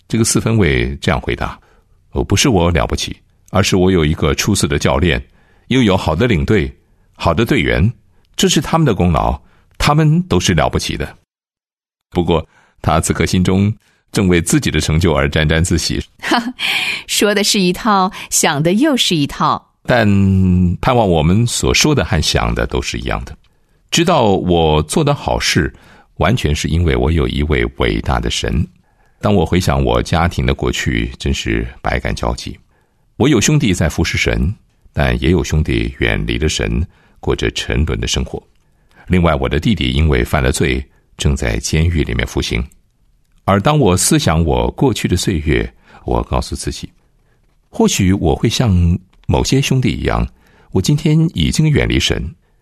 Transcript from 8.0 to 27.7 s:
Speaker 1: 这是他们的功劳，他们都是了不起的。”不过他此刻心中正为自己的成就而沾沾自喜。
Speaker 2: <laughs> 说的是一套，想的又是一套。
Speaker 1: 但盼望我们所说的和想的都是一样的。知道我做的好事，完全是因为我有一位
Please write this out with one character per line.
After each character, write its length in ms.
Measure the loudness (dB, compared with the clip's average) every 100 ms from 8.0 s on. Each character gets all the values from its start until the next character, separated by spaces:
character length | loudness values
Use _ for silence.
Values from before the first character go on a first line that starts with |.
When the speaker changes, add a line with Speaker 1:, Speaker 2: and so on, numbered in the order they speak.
| _ _ _ -2
Speaker 1:
这 140 | 0
是 100 | 0
他 200 | 0 0
们 60 | 0
的 100 | 2
功 160 | 0
劳， 280 | 0 -2 -4 _ _ _ -2
他 160 | 0
们 280 | 4 4 2
都 160 | 0 0
是 160 | 2 2
了 120 | 2
不 120 | -2
起 180 | -4 -6
的。” 200 | -8 -12 _ _ _ _ _ _ _ _ _
不 140 | -2
过 220 | 0 0 -2 _ _ _
他 180 | 0 0
此 140 | 0
刻 140 | -2 0
心 160 | 0
中 280 | 2 2 0 -2 _ _ _
正 160 | 0 2
为 140 | 2
自 180 | 2 0
己 120 | 0
的 80 | -2
成 200 | 0 2
就 140 | 2
而 160 | 2 0
沾 180 | 0 2
沾 160 | 2
自 140 | 0 0
喜。 260 | -2 -6 -8 _ -2 -2 -2
Speaker 2:
<laughs> 520 | -6 -6 -4 -4 -8 -6
说 300 | 0 0 2
的 80 |
是 160 | 0 0
一 120 | 0
套， 400 | 0 0 0 0 -4 -6
想 320 | -2 0 0
的 100 | 0
又 240 | 2 2 2
是 180 | 0 0
一 120 | -2
套。 420 | -2 -2 -2 _ _ -2
Speaker 1:
但 220 | 2 4 4 4 4 4 4 2 0
盼 160 | 0 2
望 100 | 2
我 160 | 2
们 240 | 2 2 0
所 280 | 0 0
说 200 | 2 2
的 120 | 0 0
和 160 | -2
想 340 | 0 -2 -2 -2
的 100 | -4
都 140 | -4
是 160 | -6 -8
一 40 |
样 200 | -6 -6 -8
的。 120 | -16 _ _ _ _ -6
知 140 | -2 2
道 220 | 2 2
我 540 | 2 2 2 4 2
做 200 | 0 0
的 100 | 0
好 240 | -2 -2 -2
事， 360 | 0 0 -2 -6 -20 -20 _ -2
完 140 | 0
全 220 | 0 0 -2
是 140 | -2
因 160 | 0 0
为 100 | 0
我 160 | 0
有 160 | 0 0
一 160 | -2
位 220 | -2 0 -2